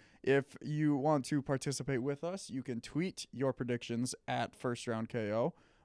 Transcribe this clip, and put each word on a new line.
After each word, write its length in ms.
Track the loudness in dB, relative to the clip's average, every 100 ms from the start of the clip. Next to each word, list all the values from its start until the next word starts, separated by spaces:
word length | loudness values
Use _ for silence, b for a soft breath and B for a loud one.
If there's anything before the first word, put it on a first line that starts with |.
| B B
If 340 | 4 4 2 -6
you 340 | -4 2 2 4
want 300 | 4 2 2
to 160 | 0
participate 600 | 2 -2 0 -4 0 0
with 220 | 0 -2
us, 260 | -4 -6 -6
you 140 | -6
can 160 | -4 -6
tweet 460 | -4 -2 -2 -4 -10
your 180 | -2 0
predictions 640 | 0 0 -2 -2 -2 -2 -4 -2
at 260 | -2 -2 -2
First 320 | -2 -2 -2
Round 220 | -2 -2
K 240 | -2 0
O, 200 | 2 0 -2 b b